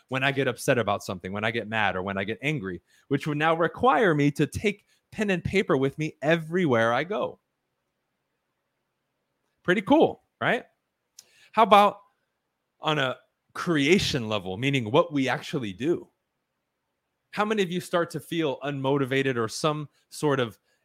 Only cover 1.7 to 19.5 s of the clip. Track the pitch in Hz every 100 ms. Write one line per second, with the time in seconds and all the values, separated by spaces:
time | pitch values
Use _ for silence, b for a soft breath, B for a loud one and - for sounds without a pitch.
1.7 | 110 101 92 95 98 101 110 139 151 95
2.7 | 87 b b b 139 156 147 165 165 165
3.7 | - 240 285 196 151 143 147 143 - 208
4.7 | 196 _ _ _ - 208 180 - 185 -
5.7 | 139 135 - 156 - 147 170 156 180 160
6.7 | 113 113 123 170 214 - - _ _ _
7.7 | _ _ _ _ _ _ _ _ _ _
8.7 | _ _ _ _ _ _ _ _ _ -
9.7 | 202 196 302 - - _ - 131 233 -
10.7 | _ _ _ _ - b b b 214 214
11.7 | 202 208 - _ _ _ _ _ _ _
12.7 | _ 156 151 131 - _ _ _ - 175
13.7 | 156 139 202 - 135 107 107 92 95 139
14.7 | 139 107 139 - 147 127 139 - 147 107
15.7 | 92 143 165 - _ _ _ _ _ _
16.7 | _ _ _ _ _ _ 196 208 220 180
17.7 | 180 - 175 165 143 - 170 151 127 143
18.7 | 139 135 143 127 135 135 120 110